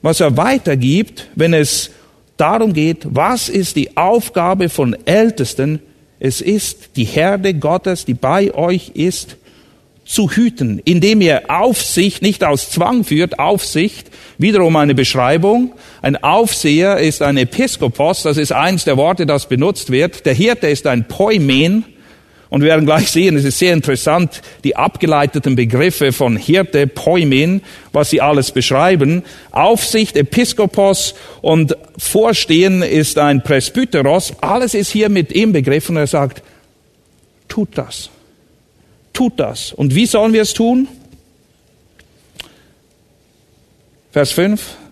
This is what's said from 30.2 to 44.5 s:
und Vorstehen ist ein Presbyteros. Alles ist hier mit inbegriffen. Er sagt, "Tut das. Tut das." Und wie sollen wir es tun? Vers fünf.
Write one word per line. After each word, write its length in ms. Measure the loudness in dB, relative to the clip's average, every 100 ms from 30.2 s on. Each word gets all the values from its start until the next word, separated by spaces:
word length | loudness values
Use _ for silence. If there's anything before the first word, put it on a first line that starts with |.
| 0 0 -2 0 -2 2 2 2 -4 -10 -20 -8
und 340 | 0 2 2 -2 -8 -12
Vorstehen 840 | -4 0 2 0 0 2 2 2
ist 360 | 0 0 0 0
ein 240 | 2 2
Presbyteros. 920 | 2 -2 0 -4 -2 0 2 0 -2 -8
Alles 340 | -2 -2 0
ist 160 | -2 -2
hier 180 | 0 0
mit 240 | 0 0
inbegriffen. 640 | 0 2 2 2 0 -2 -2
Er 100 | 0
sagt, 380 | 0 -2 -6 -20 _ _ _ _ _ _ _ _ _ _
"Tut 220 | -6 -4
das. 360 | -6 -10 -12 -18 _ _ _ _ _ _ _ _ _ _
Tut 280 | -4 -4 -2
das." 320 | -6 -6 -14
Und 240 | -4 0 2
wie 100 | 2
sollen 260 | 2 2
wir 100 | 2
es 120 | 0
tun? 320 | 0 0 0 -2 -6 -20 -20 _ _ _ _ _ _ _ _ _ _ _ _ -20 _ _ _ _ _ _ _ _ _ _ _ _ _ _ _ _
Vers 180 | -2 -2
fünf. 460 | 0 0